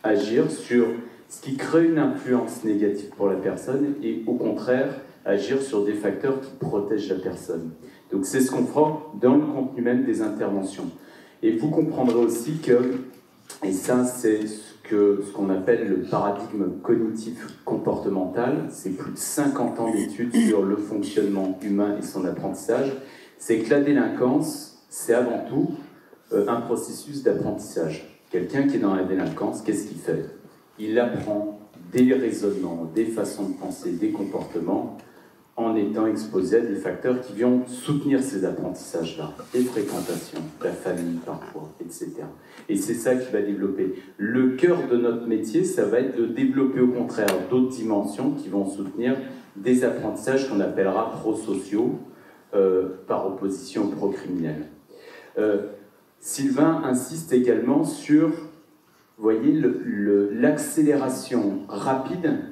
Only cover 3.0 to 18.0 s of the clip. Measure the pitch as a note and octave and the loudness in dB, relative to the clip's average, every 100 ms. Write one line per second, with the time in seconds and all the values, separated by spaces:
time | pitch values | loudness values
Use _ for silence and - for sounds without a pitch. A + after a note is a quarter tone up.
3 | - - G2 F#2+ G2 F#2+ B2 C#3 C#3+ - | -8 -2 0 2 -2 -4 -4 0 0 -2
4 | A2+ - A2+ B2 A2 - B2 B2+ C#3 - | -4 -4 -2 0 0 -2 0 2 2 -4
5 | - - - G2 G2+ C3+ C3+ G#2 G2+ G#2 | -14 -8 0 0 2 -2 0 0 0 0
6 | G#2 F#2+ C#3 C3+ - - - G#2 G2 A2 | -2 0 -2 -2 -6 -8 -2 -2 0 -2
7 | - - - - - E2 D#2+ - - - | -2 -4 -4 -8 -8 -6 -8 -14 -20 -20
8 | _ G2 - C3+ B2+ A#2 B2 C#3+ D#3 - | _ -4 0 2 2 2 0 4 2 2
9 | - - B2 C#3 D3+ C3+ B2+ B2 A#2 B2 | -8 2 6 6 4 -2 -4 -2 0 2
10 | B2+ G#2 G#2+ G2+ G#2 G2 F#2+ - F2 - | 2 0 -2 -2 -2 -2 -4 -8 -10 -12
11 | - - - _ - - D3+ D#3 - C3 | -20 -20 -20 _ 2 2 2 2 0 2
12 | B2 A#2 A2+ - - D#3+ - B2 B2+ - | 2 4 2 0 -4 -4 4 4 4 -2
13 | - - _ _ - - G2 F#2+ - B2 | -6 -18 _ _ -20 -6 -4 -2 2 2
14 | B2 - A2 G#2+ G#2+ - - - - G#2 | 2 2 2 2 0 -8 -14 -20 -2 4
15 | G2+ G2+ G2+ - G2 G2 B2 A2+ G2+ F#2+ | 6 4 -2 -4 0 0 2 2 2 -2
16 | - G#2+ G#2 G#2 A2+ G#2 F2+ - A#2+ A#2 | 0 0 0 -2 -6 -4 -4 -2 0 2
17 | A2+ - - - G#2+ - - - - - | 2 -4 -8 -10 -14 -12 -4 -2 -2 -2